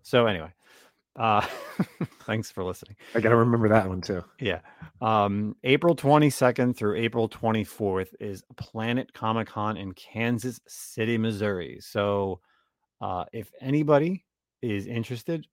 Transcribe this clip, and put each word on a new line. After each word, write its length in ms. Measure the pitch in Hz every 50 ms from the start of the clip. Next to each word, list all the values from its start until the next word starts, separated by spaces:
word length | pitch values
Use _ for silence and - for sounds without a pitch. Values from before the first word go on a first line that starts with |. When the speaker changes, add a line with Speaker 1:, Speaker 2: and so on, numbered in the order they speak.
Speaker 1:
So 240 | _ - - 123 117
anyway, 260 | 110 101 85 78 80 _ _ _ _ - - _ _ _ _ _ _ _
uh, 300 | - 117 113 104 104 101 - - - - - - -
<laughs> 460 | 180 - - _ 175 - _ _ -
thanks 260 | - 107 110 107 -
for 120 | - - 92
listening. 340 | 92 92 - - - - _ - - -
Speaker 2:
I 60 | 117
gotta 160 | 104 113 120
remember 320 | 117 117 120 117 117 110 104
that 180 | 107 110 98
one 140 | 95 92 92
too. 200 | 87 - 98 87 - _ _ -
Speaker 1:
Yeah. 200 | 135 101 87 - _ - - _ - - _ _
Um, 540 | 123 110 110 107 101 101 101 104 107 104 104 _ -
April 320 | 127 135 147 170 175 165
twenty-second 800 | - - 139 147 151 151 147 135 - 135 123 123 - 123 123 120
through 220 | - 113 104 104
April 320 | 110 117 117 - 117 113 110
twenty-fourth 840 | - - - 110 110 110 101 - - - 110 98 92 95 92 - - _
is 240 | 107 104 98 95 _ _ -
Planet 560 | - - - - 110 110 117 120 127 - _ _
Comic 340 | - 113 110 110 113 110
Con 300 | - - 110 104 107 107
in 160 | 92 98 95 92
Kansas 680 | - - - - 107 117 120 123 113 120 127 117 - _
City, 500 | _ - - - - - - 110 113 117
Missouri. 600 | 110 110 113 107 98 107 104 98 90 82 65 60 -
So, 600 | - - - 104 101 101 101 101 98 98 90 - _ _ _ _ _ _ _ _ _ _ _ _
uh, 240 | 101 101 92 90 - -
if 200 | - 113 98 - _ -
anybody 640 | 127 135 143 151 156 147 151 143 156 170 190 185 _ _ _ _ _ _ _ _
is 260 | - 117 104 101 98
interested 600 | - 120 117 113 - 127 113 - - 170 160 - _